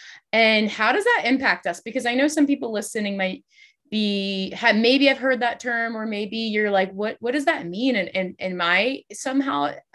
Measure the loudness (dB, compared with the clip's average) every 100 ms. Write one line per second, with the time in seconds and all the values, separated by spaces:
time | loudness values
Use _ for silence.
0 | -20 -20 _ 2 4 4 2 0 2 2
1 | 2 2 2 2 2 0 -2 -6 -6 -4
2 | -2 0 2 2 2 2 -2 -6 -6 -4
3 | -4 -2 -4 -4 _ _ -20 _ _ -2
4 | 0 0 -2 -4 -6 0 2 4 6 6
5 | 4 2 0 0 -2 -4 -6 -4 -4 -6
6 | -6 -6 -6 -6 -2 0 2 2 0 -2
7 | -6 -4 -2 -2 0 -2 -4 -2 0 0
8 | 0 -2 -4 -4 -6 -2 2 2 0 -4
9 | -12 -10 -4 -2 0 0 -2 -4 -6